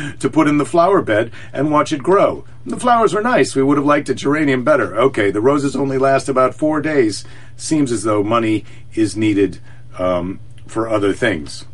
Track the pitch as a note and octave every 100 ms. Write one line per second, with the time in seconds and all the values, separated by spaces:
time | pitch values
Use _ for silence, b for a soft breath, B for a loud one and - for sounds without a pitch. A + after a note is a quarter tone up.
0 | D3 - D3+ D#3 D3+ D3 C3+ E3+ F3 F#3+
1 | A2+ G#2 - B B B2 D3+ D3 D3 D3+
2 | C#3+ F#3+ - - b b - B3 B3 A#3
3 | G#3+ G#3 A#3+ G#3+ C3+ C3+ C3+ D3 C#3+ D3
4 | C#3 A#2+ C3+ D3+ C#3+ C3 B2+ C#3 F#2+ G2+
5 | C3+ A#2 G2+ G#2 B2 C#3+ C#3 C3 C#3 C3+
6 | C3+ C3+ - C3 B2+ - D#3 D#3 D3+ D3
7 | - - B B B - - D#3 C3+ A2+
8 | G#2+ G#2 G#2 A#2 A2+ A2 B B B A2
9 | G#2+ G#2 A2 G2+ F#2 E2 B B B -
10 | F#2 F2+ F2+ F#2+ - - - A2 A2+ G#2+
11 | G2 F2 A2+ E2 C#2+ - -